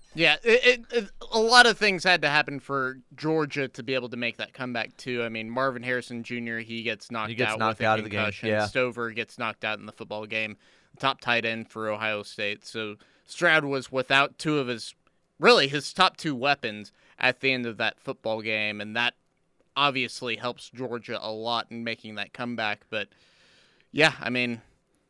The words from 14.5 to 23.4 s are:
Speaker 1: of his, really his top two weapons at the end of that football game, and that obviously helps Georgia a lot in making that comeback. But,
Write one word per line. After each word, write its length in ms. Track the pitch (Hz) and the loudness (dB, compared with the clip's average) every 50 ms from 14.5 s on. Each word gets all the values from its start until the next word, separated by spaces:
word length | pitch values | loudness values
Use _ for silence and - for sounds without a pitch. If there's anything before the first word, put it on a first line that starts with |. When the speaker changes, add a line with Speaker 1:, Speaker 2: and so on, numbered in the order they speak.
| 151 147 | 0 0
Speaker 1:
of 80 | 131 | 0
his, 260 | 123 123 110 - - - _ _ _ _ _ _ _ _ - | -2 -4 -8 -8 -14 -16 _ _ _ _ _ _ _ _ 4
really 280 | 147 220 247 202 139 | 6 6 8 8 6
his 240 | 135 143 147 - - | 4 2 -2 -4 -2
top 260 | - - 185 180 - | 2 4 4 4 2
two 180 | - - 160 139 | 0 -6 -6 -4
weapons 560 | 120 123 143 143 - - 113 104 104 104 - _ _ _ _ _ | 0 2 0 0 0 -2 -6 -6 -8 -14 -16 _ _ _ _ _
at 220 | - - 127 123 - | 0 0 0 2 2
the 120 | - 135 | 0 0
end 140 | 131 127 120 | 0 0 -2
of 120 | 117 110 | -4 -4
that 220 | 104 113 107 - _ | -2 -4 -4 -4 _
football 420 | - 135 127 _ - 113 110 110 | -8 -10 -10 _ -4 -4 -4 -4
game, 380 | 107 113 110 107 107 104 104 104 | -4 -2 -2 -2 -2 -2 -4 -6
and 160 | 104 107 107 | -8 -6 -4
that 200 | 117 120 123 - _ _ _ _ _ _ _ _ _ _ _ - | -2 -2 -2 -4 _ _ _ _ _ _ _ _ _ _ _ -2
obviously 600 | 135 143 143 127 131 123 117 - - 127 123 113 | 2 2 2 2 0 -4 -4 -6 -6 -6 -6 -4
helps 340 | 107 113 123 120 - - - | -4 -4 -6 -6 -8 -12 -16
Georgia 480 | - 117 131 117 117 120 107 - 117 101 | -10 -8 -8 -6 -8 -8 -8 -8 -8 -8
a 120 | - 110 | -6 -6
lot 340 | 110 110 110 117 120 117 - - | -6 -6 -2 -2 -2 -2 -2 -4
in 120 | 117 117 117 | -8 -8 -6
making 320 | 117 113 - - 110 107 | -6 -8 -8 -10 -12 -10
that 160 | 104 101 - - | -10 -10 -10 -8
comeback. 520 | - 123 120 120 113 110 107 104 - _ - | -8 -8 -6 -4 -2 -2 -2 -4 -6 _ -8
But, 180 | 113 107 101 - _ _ _ _ _ _ | -6 -6 -6 -8 _ _ _ _ _ _